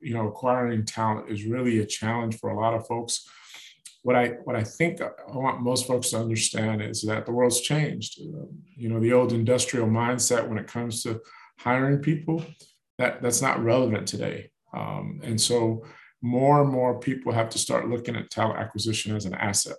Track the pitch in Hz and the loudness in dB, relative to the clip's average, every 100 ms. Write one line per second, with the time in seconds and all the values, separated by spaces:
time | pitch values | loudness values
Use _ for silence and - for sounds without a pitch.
0 | 160 117 107 - 127 127 123 113 107 - | -6 -2 -2 -2 0 2 2 0 -2 0
1 | 110 107 - 104 107 123 123 110 104 - | 0 0 -4 -6 -4 -2 2 2 0 -2
2 | 110 117 113 110 110 104 113 113 110 120 | -2 -2 -2 -4 -4 0 0 0 -2 -4
3 | 117 - - - - - - - - - | -4 -6 -8 -20 -20 -20 -20 -20 -20 -8
4 | 120 123 120 - - 120 110 - 170 - | 2 4 4 -2 -4 -4 -4 0 0 0
5 | 110 - - 131 131 117 120 127 - 123 | -8 -8 -12 -2 -2 0 0 0 0 0
6 | 120 113 113 113 - 113 110 107 107 110 | 0 -2 -2 0 0 0 0 0 -4 -4
7 | 107 110 110 120 123 120 - 151 151 - | -2 -2 -2 2 4 2 0 0 0 -2
8 | - - - 156 143 - - - 113 113 | -8 -10 -12 -12 -12 -16 -20 -8 -2 2
9 | 113 123 123 120 113 123 - 127 110 113 | 6 6 6 2 4 4 2 0 2 4
10 | 117 123 - 120 113 107 - 120 120 113 | 2 0 2 2 0 -4 -6 -6 -4 -4
11 | 120 113 - - - _ 120 127 135 143 | -6 -6 -8 -20 -20 _ 0 2 4 2
12 | 143 156 - 160 156 - - _ _ _ | 2 0 0 -4 -4 -14 -20 _ _ _
13 | 123 - 120 117 131 135 113 123 123 107 | -2 0 0 0 2 2 4 4 4 0
14 | - - 101 - - _ _ - 52 50 | -2 -4 -4 -6 -12 _ _ -8 -6 -6
15 | - - 123 110 - 120 113 113 - - | -8 -8 -4 0 2 2 2 0 -6 -20
16 | - _ 120 123 135 147 143 127 123 117 | -20 _ -2 4 6 8 6 4 0 0
17 | - 131 127 113 113 - - 123 117 120 | -2 -2 0 0 0 -2 0 0 0 -4
18 | 120 113 - - 110 110 113 107 113 107 | -4 -6 -6 -2 0 0 -6 -4 -2 -2
19 | 104 107 95 - 107 95 - | -2 -4 -4 -2 0 0 -2